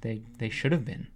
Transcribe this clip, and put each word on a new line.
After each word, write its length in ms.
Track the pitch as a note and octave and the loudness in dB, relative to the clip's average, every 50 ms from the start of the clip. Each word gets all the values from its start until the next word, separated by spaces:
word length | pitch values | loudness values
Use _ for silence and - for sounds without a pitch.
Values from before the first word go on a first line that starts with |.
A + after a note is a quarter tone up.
they, 220 | - A2+ A2 G#2+ A2+ - - - | -4 -2 -2 -4 -6 -10 -6 -2
they 100 | A#2 G#2+ | -2 -2
should 240 | - - - C3+ E3 | 0 2 4 4 4
have 120 | E3 A#2 | 4 4
been. 240 | - F2+ - - - - | 0 -4 -6 -8 -10 -12